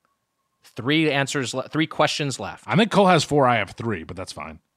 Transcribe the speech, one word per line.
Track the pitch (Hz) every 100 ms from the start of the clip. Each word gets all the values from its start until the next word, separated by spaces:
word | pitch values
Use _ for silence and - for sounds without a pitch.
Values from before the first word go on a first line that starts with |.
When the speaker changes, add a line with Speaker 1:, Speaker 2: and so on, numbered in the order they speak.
| _ _ _ _ _ _
Speaker 1:
Three | _ - 117 156 156
answers, | 139 135 147 117
le-, | 127 -
three | 151 160
questions | - 151 - 143 -
left. | 95 - 98
Speaker 2:
I | 143
think | 220
Cole | 190 185
has | 165
four. | - 143 123
I | 117
have | 95
three, | - 113 92
but | 78 90
that's | 92
fine. | 78 76 80 _